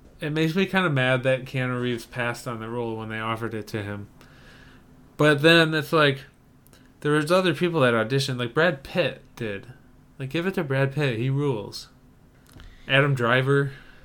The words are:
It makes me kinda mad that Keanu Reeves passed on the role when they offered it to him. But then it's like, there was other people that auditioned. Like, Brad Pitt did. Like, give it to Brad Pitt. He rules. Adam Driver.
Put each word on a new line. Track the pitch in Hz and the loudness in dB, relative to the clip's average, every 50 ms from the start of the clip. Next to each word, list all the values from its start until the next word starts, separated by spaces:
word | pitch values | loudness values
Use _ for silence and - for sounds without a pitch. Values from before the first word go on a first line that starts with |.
| - - - - | -20 -20 -16 -10
It | 170 151 | -8 -4
makes | 151 156 160 160 156 | 0 0 0 0 2
me | 196 190 | 0 -2
kinda | 190 - 190 185 170 | 0 0 0 0 2
mad | 143 135 127 127 131 131 123 | 2 2 2 2 2 2 2
that | 135 131 127 131 | 0 0 0 -2
Keanu | - - 131 127 127 127 123 | -6 -4 -4 -2 -2 -2 -2
Reeves | 123 123 120 113 - | -2 -2 -4 -4 -6
passed | - - 131 120 120 117 - - | -10 -8 -6 -4 -4 -4 -6 -8
on | 131 117 110 | -10 -8 -8
the | 110 113 | -8 -8
role | 117 120 117 113 110 | -6 -6 -6 -6 -6
when | 110 110 110 | -8 -8 -8
they | 110 110 | -8 -6
offered | 110 110 113 110 117 110 113 | -4 -4 -4 -4 -4 -6 -6
it | 110 104 - | -6 -8 -6
to | - 110 101 | -6 -6 -6
him. | 101 104 104 101 - - - - - - - - - - - - - - - - - - - - - - | -6 -8 -10 -10 -14 -18 -20 -20 -20 -20 -20 -20 -20 -20 -20 -20 -20 -20 -20 -20 -20 -20 -20 -20 -20 -2
But | - 151 151 151 139 143 | 2 4 4 4 4 6
then | 165 170 170 165 156 156 | 6 6 6 6 4 2
it's | 156 147 - - | -2 -2 0 2
like, | 160 151 143 139 135 - - _ _ _ _ _ _ _ - - - - - _ _ | 2 4 2 2 -2 -8 -18 _ _ _ _ _ _ _ -20 -20 -20 -20 -20 _ _
there | - 147 147 | -2 0 0
was | 151 151 147 175 | 0 2 2 2
other | 185 185 180 156 | 2 2 2 0
people | - 180 175 165 165 | 0 -2 -2 2 2
that | 131 123 117 | 2 4 4
auditioned. | 113 110 113 135 139 135 - 131 123 | 2 0 0 0 -2 -2 -2 -4 -4
Like, | 123 117 - | -6 -4 0
Brad | 151 160 180 160 139 - | 2 2 2 0 -2 -8
Pitt | - - 185 165 123 - - - - - | -6 -2 -2 -2 -2 -2 -6 -16 -20 -12
did. | - 120 107 101 98 - - 123 - - - - - - - - - | -8 -8 -6 -6 -8 -12 -16 -20 -20 -20 -20 -20 -20 -20 -20 -14 -12
Like, | 135 131 | -12 -6
give | - 165 170 | -4 -2 -2
it | 190 190 | -2 -2
to | 196 170 | -2 -2
Brad | 135 135 135 135 135 135 | -2 0 0 0 0 0
Pitt. | 151 151 135 117 107 | 0 0 0 0 0
He | 123 135 | -2 -2
rules. | 135 139 147 143 127 104 101 107 110 - - - - - - - - - - - _ - _ - - - - - - - - | 0 0 0 0 -2 -2 -6 -10 -12 -14 -16 -16 -20 -20 -20 -20 -20 -20 -20 -20 _ -20 _ -20 -20 -20 -20 -20 -20 -20 -4
Adam | - 139 139 143 143 143 | 2 2 4 4 4 2
Driver. | 131 120 113 123 131 131 135 139 139 139 135 135 - - - - - | 2 2 4 4 4 4 4 2 2 2 0 -6 -12 -18 -20 -20 -20